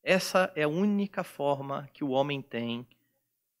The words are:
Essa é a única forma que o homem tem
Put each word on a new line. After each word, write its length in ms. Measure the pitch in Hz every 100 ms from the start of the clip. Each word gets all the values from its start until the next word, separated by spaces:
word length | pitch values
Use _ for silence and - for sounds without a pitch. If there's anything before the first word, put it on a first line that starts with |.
Essa 500 | 143 185 - 190 185 160
é 80 |
a 40 | 151
única 560 | 160 208 202 202 -
forma 640 | 175 - 143 139 139 139 143
que 100 | -
o 60 | 147
homem 320 | 131 139 143
tem 460 | - 117 117 117 127 _ _ _ _ _ _ _